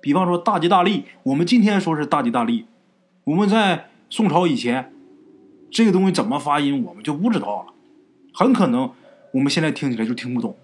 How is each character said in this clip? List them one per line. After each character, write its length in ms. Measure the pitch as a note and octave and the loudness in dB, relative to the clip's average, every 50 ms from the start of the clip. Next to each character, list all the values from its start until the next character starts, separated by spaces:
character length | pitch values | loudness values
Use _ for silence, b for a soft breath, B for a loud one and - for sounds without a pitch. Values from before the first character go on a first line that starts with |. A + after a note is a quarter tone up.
比 120 | - C#3 C#3+ | 0 0 0
方 140 | F3+ F#3 | 2 2
说 100 | F3 F3 | 2 0
“大 220 | E3+ E3+ - G#3 F3 | 0 0 0 0 0
吉 100 | D#3+ F3 | 0 2
大 140 | G3+ F#3 F3 | 2 4 2
利”， 220 | G3 G#3+ D#3+ B B B B B | 2 0 -2 B B B B B
我 120 | C4 - | -2 0
们 120 | - F3 | 0 0
今 160 | E3+ B3+ B3 G3+ | 2 4 4 4
天 180 | G#3+ G#3 G3 | 4 2 2
说 160 | F#3 E3 D#3+ | 0 0 -2
是 80 | D3+ D3+ | -2 -2
“大 160 | D3 - D3 | -2 -2 -2
吉 120 | B2+ A#2+ A#2 | 0 0 -2
大 100 | B2 A#2 | -2 0
利”。 240 | A#2+ A#2+ A2+ - _ _ _ _ _ _ _ _ _ _ _ _ | 0 -2 -4 -6 _ _ _ _ _ _ _ _ _ _ _ _
我 120 | - D3+ | -2 0
们 140 | F3+ G#3+ G3+ | 0 2 2
在 420 | G#3 A3+ G#3 G3 F3 D3+ - - _ _ _ _ | 2 2 2 2 0 -2 -6 -16 _ _ _ _
宋 180 | - - A3 F#3 | -4 0 0 2
朝 180 | D3 E3+ F3+ E3+ | 2 2 2 2
以 80 | C#3+ | 0
前， 360 | A#2 A#2 A#2+ A#2+ C3 C3 - - - - - - _ - - - - - - - _ - - | 0 -2 -2 -4 -4 -6 -10 -18 -20 -20 -20 -20 _ -20 -20 -20 -20 -20 -20 -20 _ -20 -10
这 140 | - - A3+ | 0 2 2
个 80 | A3 F3+ | 4 4
东 140 | F#3 F#3+ | 4 2
西 60 | F#3+ F3 | 2 0
怎 140 | - A#2 | 0 -2
么 120 | G#2 C3 D3 | -2 -4 -4
发 200 | C3+ D3 C#3+ D3 | -2 0 0 0
音 240 | D3 C#3 C#3 C3+ A#2 | 0 0 0 -2 -4
我 100 | - - | -6 -8
们 100 | - A2 | -10 -8
就 120 | D3+ D3 | -6 -6
不 160 | D3 F#3 B3 | -2 -2 0
知 80 | A3+ E3 | 0 -2
道 240 | - - G#2 G2 - | -2 -4 -8 -8 -10
了， 100 | - _ _ _ _ _ _ _ _ _ _ _ _ _ | -14 _ _ _ _ _ _ _ _ _ _ _ _ _
很 180 | - F#3 C4+ B3+ | 0 2 2 4
可 140 | - F#3+ | 4 2
能 260 | C#3 A#2+ B2 C3 B2+ B B B B B B B B - | 2 2 -2 -2 -4 B B B B B B B B -2
我 60 | C3 | 0
们 100 | C3+ C#3+ | 0 0
现 140 | C#3+ F3 D#3+ | 0 0 -2
在 80 | D#3 | -2
听 200 | - - - C#3 | -4 -4 -4 -6
起 60 | B2 | -4
来 80 | A2 A2 | -4 -4
就 80 | A2 B2 | -4 -4
听 220 | A#2+ - B2 B2 | -6 -8 -6 -6
不 60 | A#2+ | -4
懂。 160 | A#2 A2 - - | -6 -6 -8 -12